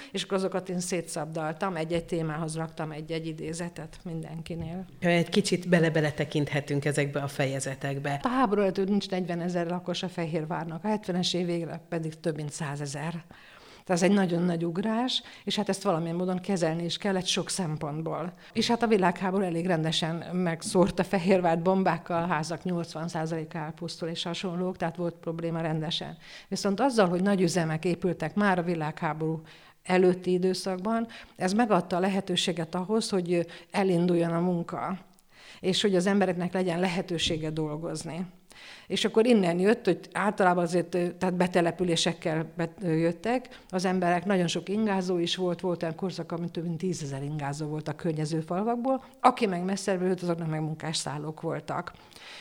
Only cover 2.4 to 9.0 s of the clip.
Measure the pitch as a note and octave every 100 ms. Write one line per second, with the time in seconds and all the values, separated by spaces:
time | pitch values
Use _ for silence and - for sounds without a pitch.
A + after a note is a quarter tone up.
2.4 | E3 D#3+ D#3+ D#3+ D#3 D3+ D#3+ E3 E3 D#3
3.4 | D#3 E3 F3 F3 D#3+ - F3+ E3 D3+ E3
4.4 | D#3 E3+ E3 F3 F#3 - F3 E3+ E3+ G#3+
5.4 | F#3 F3+ F3 F3 D#3+ D#3 D3+ D3 D3 D#3
6.4 | C#3 D3 C#3 C#3+ D3 D3 C#3+ C#3+ C#3 -
7.4 | C3+ C3+ C#3 C3+ C#3 C#3 C#3+ C#3+ B3+ B3+
8.4 | A#3+ G3+ G3 F#3+ F#3+ G3+